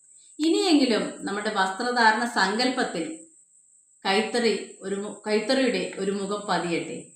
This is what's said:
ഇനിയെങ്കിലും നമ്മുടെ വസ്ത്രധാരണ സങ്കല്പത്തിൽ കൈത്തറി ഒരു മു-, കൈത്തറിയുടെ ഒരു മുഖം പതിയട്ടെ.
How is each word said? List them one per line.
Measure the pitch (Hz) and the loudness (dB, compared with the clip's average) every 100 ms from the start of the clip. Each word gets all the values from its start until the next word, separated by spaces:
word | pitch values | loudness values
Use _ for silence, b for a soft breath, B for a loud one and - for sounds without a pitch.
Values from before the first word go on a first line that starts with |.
| _ B B - | _ B B -2
ഇനിയെങ്കിലും | 320 403 392 294 247 202 180 - | 2 4 4 4 4 2 -2 -6
നമ്മുടെ | 196 202 220 214 | -6 -4 -2 0
വസ്ത്രധാരണ | 190 - 240 247 220 226 233 | 0 -2 -2 4 4 4 0
സങ്കല്പത്തിൽ | 220 190 220 262 262 - 175 320 320 - _ _ _ _ _ _ _ 196 | 0 2 2 0 0 -2 -4 -6 -8 -16 _ _ _ _ _ _ _ 0
കൈത്തറി | 202 220 240 226 190 - - | 0 0 0 0 0 -4 -12
ഒരു | 190 196 | -8 -6
മു-, | 208 - 214 | -8 -8 0
കൈത്തറിയുടെ | 214 262 262 254 185 - 190 | 0 2 2 2 0 -2 -4
ഒരു | 196 | -2
മുഖം | 202 190 208 202 | -2 -4 -4 -2
പതിയട്ടെ. | 175 170 156 - 160 - | -2 0 -4 -4 -10 -14